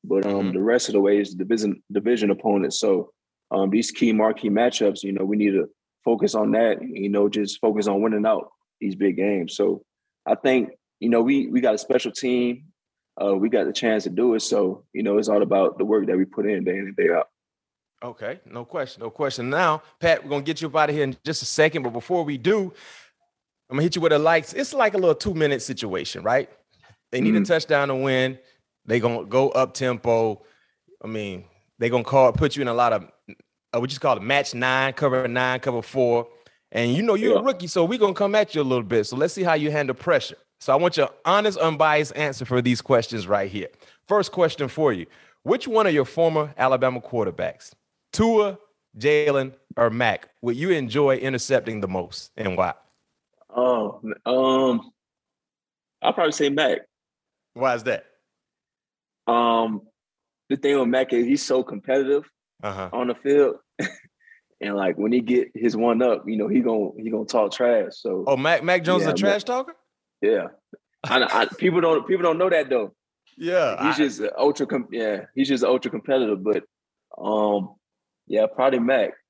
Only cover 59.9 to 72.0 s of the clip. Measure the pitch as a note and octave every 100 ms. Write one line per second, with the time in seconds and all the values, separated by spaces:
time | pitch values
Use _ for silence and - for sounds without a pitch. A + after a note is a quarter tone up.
59.9 | _ _ _ _ _ _ C3+ C#3+ C#3+ A#2+
60.9 | B2+ C3 A#2+ A#2+ C#3+ - B2+ B2+ G#2 A2+
61.9 | C3+ C3+ C#3+ D#3 _ _ _ G#2 F#2+ F#2
62.9 | A#2+ B2 A#2 C#3 C#3+ C3+ - _ - -
63.9 | - _ _ _ _ _ _ G2+ G2+ F#2+
64.9 | F2 G#2+ B2 A#2 B2 - - A#2 A2 A#2+
65.9 | A#2 B2 G#2+ G#2 A2 G2 A#2 A#2 A2 G2
66.9 | G#2+ A2 A2 G#2+ A#2+ G2+ - A#2+ A#2 F#2
67.9 | - A2+ F#2+ G#2 C3 D3 E3+ E3 F3+ E3
68.9 | F#3 F#3+ F3 G3+ G#3 G3+ B3 C4 E4 _
69.9 | _ _ _ - G2 - - _ - _
70.9 | _ - B2+ B2+ A2 - - F#3 F3 E3
71.9 | D#3